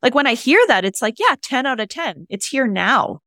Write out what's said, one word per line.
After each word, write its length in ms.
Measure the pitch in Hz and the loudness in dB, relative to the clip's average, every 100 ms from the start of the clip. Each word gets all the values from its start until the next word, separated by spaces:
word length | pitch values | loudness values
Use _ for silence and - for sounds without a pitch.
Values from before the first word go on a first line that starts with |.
Like, 140 | 254 | 2
when 120 | 277 277 | 2 0
I 60 | |
hear 260 | 233 - 349 480 | 0 2 4 6
that, 160 | 208 | 4
it's 180 | 185 - | 2 -2
like, 160 | 220 240 | -6 0
yeah, 160 | 466 294 | 0 0
ten 240 | - 262 269 | -2 -4 -2
out 140 | 247 | -4
of 80 | 214 | -6
ten. 380 | - 330 156 160 | -6 -8 -8 -12
It's 160 | 196 - | -10 -6
here 220 | 269 254 | -2 0
now. 520 | 185 180 254 - 156 | 0 0 0 0 -6